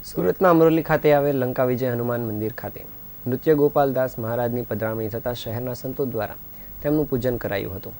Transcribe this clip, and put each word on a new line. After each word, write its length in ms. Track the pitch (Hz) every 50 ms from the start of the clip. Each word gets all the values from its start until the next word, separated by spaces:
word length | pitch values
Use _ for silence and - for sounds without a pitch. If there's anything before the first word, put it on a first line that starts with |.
| -
સુરતના 460 | - - - 170 180 175 - 190 185
અમરોલી 340 | 170 165 160 165 160 165 147
ખાતે 300 | - 160 151 - 151 147
આવેલ 260 | 143 143 143 143 135
લંકા 260 | 127 127 127 - 131
વિજય 240 | 127 127 120 127 127
હનુમાન 300 | 120 120 120 120 120 120
મંદિર 320 | 120 113 107 107 107 110 107
ખાતે 320 | - - - - - - - - - - - - - - 123
નૃત્ય 280 | 123 127 - 160 156
ગોપાલદાસ 580 | 147 143 147 143 151 143 139 131 127 131 127 - -
મહારાજની 420 | 117 110 117 120 120 120 117 123
પધરામણી 480 | 120 - 113 107 110 110 110 113 110 107
થતા 240 | 107 113 113 123 123
શહેરના 400 | 120 - 120 107 113 123 127 123
સંતો 320 | - - 131 131 - 143
દ્વારા 300 | 127 113 113 104 101 - - - - - - - - - -
તેમનું 280 | - 147 147 156 151 147
પૂજન 280 | - 127 117 127 123 113
કરાયું 380 | - 104 101 98 107 107 95
હતું. 180 | 95 - - - -